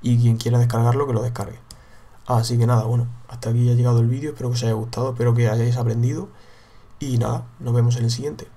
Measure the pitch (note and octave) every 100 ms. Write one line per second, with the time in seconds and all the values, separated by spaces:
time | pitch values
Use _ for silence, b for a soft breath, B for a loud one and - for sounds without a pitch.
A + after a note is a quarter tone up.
0 | A#2+ A#2+ A#2+ A2+ A#2+ A#2+ A#2+ A#2 A#2+ C3
1 | C#3+ A2 A#2+ A#2+ G2+ - - B B B
2 | B B - B2 A2+ A#2+ A#2 A#2+ A2 A#2+
3 | A#2+ - - B2 A2+ A#2 A#2+ A#2+ A#2+ A#2
4 | A#2 C3 D3+ C#3+ B2+ A#2+ A#2 A2 A2 -
5 | C3 A#2+ A#2+ A#2+ A#2 A2+ A#2 B2 A#2+ A2+
6 | B2 D#3 G3 B B B B B B -
7 | C#3+ B2 A2+ A#2 - - A#2+ A#2+ A#2+ A#2+
8 | A#2 A#2+ C#3+ - -